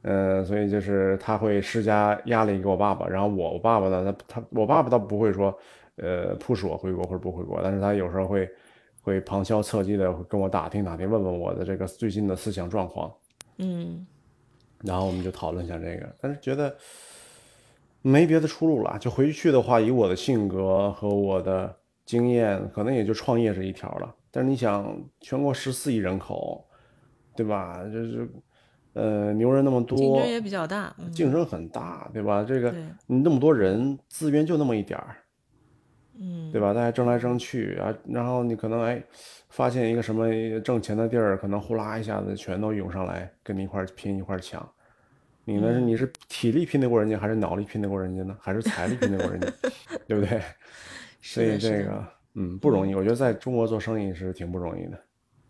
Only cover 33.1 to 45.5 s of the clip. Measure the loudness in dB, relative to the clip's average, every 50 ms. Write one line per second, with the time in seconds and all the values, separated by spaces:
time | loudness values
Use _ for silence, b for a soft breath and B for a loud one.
33.1 | 2 4 4 6 4 6 6 6 6 6 6 4 4 2 0 0 -2 -4 _ _
34.1 | -10 -4 -2 2 2 2 2 2 2 2 2 2 0 0 -2 -4 -8 -10 -10 -12
35.1 | -18 -20 _ _ _ _ _ _ _ _ _ _ _ _ _ _ _ _ _ _
36.1 | _ -12 -10 -10 -8 -8 -8 -4 -2 0 2 2 2 2 0 0 2 2 2 2
37.1 | 2 2 2 0 -2 -2 -4 -4 -4 -4 -4 -4 -4 -4 -4 -4 -6 -6 -8 -6
38.1 | -4 -4 -2 -2 -2 0 0 -2 -2 -2 -4 -4 -2 0 0 -2 -2 -4 -8 B
39.1 | B B B B B B B B -2 0 0 0 2 2 2 2 2 0 0 0
40.1 | 0 0 2 2 0 0 -2 -2 -4 -4 -2 0 0 0 0 -2 -2 0 0 2
41.1 | 2 2 2 2 2 0 -2 -2 -4 -4 -2 -2 -4 -4 -2 -4 -6 -6 -4 -4
42.1 | -4 -4 -4 -4 -6 -6 -6 -6 -4 -2 -2 -2 -2 -2 -4 -4 -4 -4 -4 -4
43.1 | -4 -6 -8 -10 _ _ _ -6 -6 -4 -4 -4 -4 -4 -4 -6 -8 -10 -6 -4
44.1 | -4 -4 -4 -6 -6 -6 -6 -10 -14 -14 -14 -16 _ b b b b b b b
45.1 | b b b b b _ _ -4